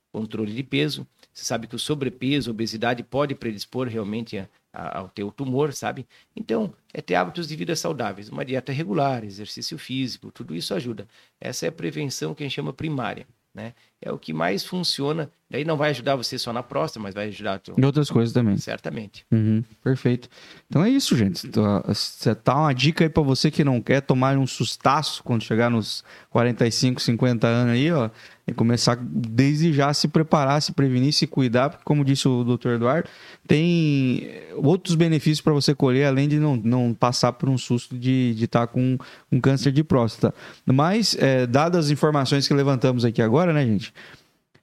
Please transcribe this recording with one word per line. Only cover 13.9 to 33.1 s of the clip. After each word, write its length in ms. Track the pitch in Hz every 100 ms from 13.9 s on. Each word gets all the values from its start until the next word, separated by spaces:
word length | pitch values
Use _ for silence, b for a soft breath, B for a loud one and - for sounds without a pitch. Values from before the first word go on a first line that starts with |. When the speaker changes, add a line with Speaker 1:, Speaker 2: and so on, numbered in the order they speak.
| _
Speaker 1:
É 100 | -
o 60 | 147
que 140 | -
mais 320 | 156 170 196
funciona, 680 | - 185 170 - 139 160 147 - _
daí 160 | 120 151
não 100 | 156
vai 140 | 151
ajudar 260 | 127 123 135
você 240 | 117 127
só 140 | -
na 100 | 117
próstata, 380 | - 139 156 113
mas 100 | 101
vai 140 | 95 107
ajudar 320 | 98 104 98
teu 160 | - 92
Speaker 2:
Em 60 |
outras 260 | 135 143 143
coisas 240 | 123 117
também. 220 | 123 113 101
Speaker 1:
Certamente. 720 | - 113 - 143 104 - -
Speaker 2:
Uhum, 320 | 113 110 110 113 -
perfeito. 460 | - 131 123 123 - B B B _
Então 120 | -
é 80 | 208
isso, 280 | 269 - 147
gente. 280 | 98 85 -
Então, 380 | 110 107 101 -
cê 400 | 101 - - 123
tá 220 | 107 - 131
uma 160 | 156
dica 320 | 127 147 165
aí 60 | 160
pra 120 | 160
você 300 | 143 131 156
que 100 | -
não 200 | 143 123
quer 200 | - 135
tomar 360 | - 131 131 139
um 100 | 131
sustaço 760 | - 120 - 139 143 147 -
quando 220 | - 117
chegar 260 | - 113 120
nos 320 | 117 101 - B B B
quarenta 360 | - 120 113 120
e 60 |
cinco, 300 | - 131 123
cinquenta 440 | - 117 127 117 117
anos 280 | 117 123
aí, 180 | 120 151
ó, 180 | 165 110 B B B -
e 60 |
começar 440 | 117 117 120 - 120
desde 720 | 123 147 113 113 139 151 170
já 160 | 139 139
a 40 |
se 140 | 147 160
preparar, 540 | 165 160 160 135 147
se 100 | -
prevenir, 400 | - 135 127 135
se 160 | - 143
cuidar, 420 | - 127 120 139
porque 140 | -
como 220 | - 151 135
disse 200 | 139 139
o 200 | 123 120
doutor 300 | 123 123 120
Eduardo, 340 | 120 156 B